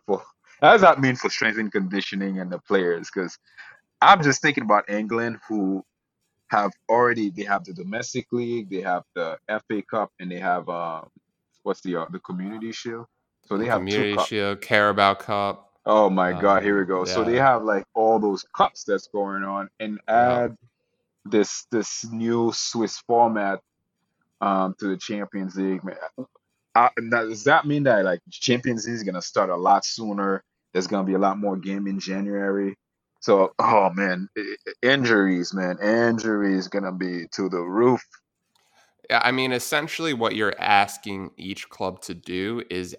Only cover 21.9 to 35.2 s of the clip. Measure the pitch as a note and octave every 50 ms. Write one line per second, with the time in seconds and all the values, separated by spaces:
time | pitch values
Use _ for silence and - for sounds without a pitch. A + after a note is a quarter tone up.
21.9 | - - - A2+ A2+ A2+ A2+ A#2 A#2 A#2 A#2 A#2 G#2+ - - - - A#2 A2 G2
22.9 | - - - - A#2+ A#2 A#2+ A#2 A2 G#2+ G2+ G2 G2 F#2+ - _ _ _ _ _
23.9 | _ _ _ _ _ _ _ _ _ _ G2 G2+ G2 F#2+ F#2+ F#2+ F#2+ - G#2+ G2
24.9 | F#2+ F2+ - - G#2+ G#2 G2+ - - G2 F#2+ F#2+ F2+ G2 G2 F#2+ F#2+ F2+ F2+ F#2
25.9 | F2+ - E2 - - - C3 - _ _ _ _ _ _ _ _ _ A#2+ A#2+ B2+
26.9 | - A#2+ A#2 A2+ A#2+ A#2 A2+ A2 A2+ G#2+ G#2 C#3+ D3+ D#3+ D#3 D3 D3 D3 C#3+ C3+
27.9 | A#2 G2+ F#2+ F#2 F2+ F2 - - - - - - A#2+ A#2+ - C3 A#2+ A2 G#2 A2+
28.9 | A#2+ A2+ G#2+ F#2+ F2+ F2+ F2 - - A#2 G2 F#2 F2+ F2 F2+ G2 G2+ G2 - -
29.9 | - - A2+ G#2 G2+ G2+ G2 G2 G2 F#2+ - _ _ _ _ _ _ F2+ F#2 F2+
30.9 | G#2 G2 F#2+ F#2+ F#2+ F#2 G2+ G2 G2 G#2 G#2 G2+ F#2+ F#2+ F2 F#2+ G2 G2+ G2+ G2
31.9 | G2 F#2+ F2+ F#2 F#2+ G2 G2+ G2+ G2+ G2+ G2 G2 G2 G2+ G2 G2 G2 - _ _
32.9 | _ _ _ _ _ _ - - G#2 G2 F#2+ - - - G#2+ - A2 G#2+ G2 F#2
33.9 | F2 F#2+ G2+ F#2+ F2+ F2+ F#2+ - _ G#2+ G2+ G2+ G#2 - _ - F#2+ - - B2
34.9 | C3+ C#3 B2+ A#2 A2+ G#2